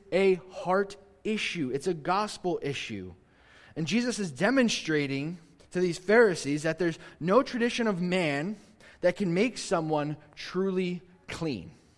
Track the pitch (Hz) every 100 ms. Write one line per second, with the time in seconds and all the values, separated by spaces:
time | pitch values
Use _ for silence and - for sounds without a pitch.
0 | - 180 196 180 - - 175 190 196 -
1 | - - 208 214 - 175 127 139 190 170
2 | 147 190 214 - 180 156 143 131 - 104
3 | 90 85 _ _ - - - - 156 220
4 | 247 208 185 127 202 269 233 - - 151
5 | 139 139 151 175 - - - 180 180 160
6 | - 220 220 160 139 147 160 160 175 160
7 | - - 165 226 226 247 233 240 226 175
8 | 175 185 160 139 175 214 - - - -
9 | 180 175 196 175 247 - - 175 156 151
10 | 147 147 - - - 175 190 185 180 180
11 | - - - - 160 110 78 - _